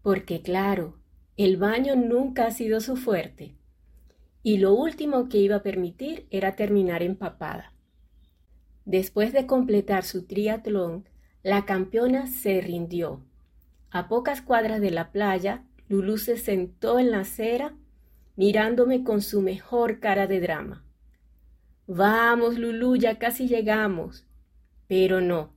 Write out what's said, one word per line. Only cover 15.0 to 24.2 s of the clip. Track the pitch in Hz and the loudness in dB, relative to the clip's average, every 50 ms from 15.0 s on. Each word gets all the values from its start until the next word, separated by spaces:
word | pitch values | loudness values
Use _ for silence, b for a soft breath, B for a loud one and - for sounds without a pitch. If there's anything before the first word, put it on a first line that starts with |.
| 170 - | -4 -4
playa, | - 202 208 202 190 185 175 196 226 247 - _ _ - _ - | -4 -2 0 0 0 0 -2 -4 -6 -6 -12 _ _ -20 _ -2
Lulú | 202 196 185 196 214 | -2 0 0 0 -2
se | 214 208 - 233 | -2 -2 -4 -4
sentó | 233 - 226 196 185 180 180 - _ - 226 240 247 | -2 -2 -2 -2 -2 -2 -4 -8 _ -2 2 2 4
en | 254 247 | 4 4
la | 220 196 | 2 0
acera, | 190 - - - 220 226 240 247 285 302 - - - _ _ _ _ _ - _ _ _ _ | -4 -6 -6 -4 -2 -2 -2 -2 -4 -6 -10 -14 -20 _ _ _ _ _ -20 _ _ _ _
mirándome | - 190 208 208 214 214 226 240 247 247 254 262 254 254 | 2 2 4 4 2 2 2 2 2 4 4 2 0 0
con | 233 214 208 | 0 0 0
su | 202 - - 208 | -2 0 -2 0
mejor | 190 185 190 185 - - 247 240 233 220 214 - | 0 0 -4 -6 -8 -4 0 0 0 0 -2 -2
cara | - 214 196 196 196 | 0 0 2 2 2
de | 190 196 185 | 0 0 0
drama. | 175 - 160 147 147 143 - - - - _ _ _ _ _ _ _ _ _ _ _ _ _ _ _ _ _ _ _ | 0 -2 -4 -6 -6 -12 -14 -16 -20 -20 _ _ _ _ _ _ _ _ _ _ _ _ _ _ _ _ _ _ _
"Vamos, | - 180 170 196 208 220 226 233 233 240 233 233 233 240 | -8 0 2 4 4 4 4 4 4 4 4 2 0 0
Lulú, | 233 233 233 226 226 247 254 254 | -2 -4 -4 -2 0 2 2 2
ya | 247 240 226 226 - | 4 2 0 0 0
casi | 233 240 240 - 262 240 | -4 -4 -2 -2 -2 0
llegamos". | 240 226 214 214 214 214 214 202 185 165 151 151 - - | 0 0 2 0 0 2 0 0 -2 -4 -6 -10 -14 -18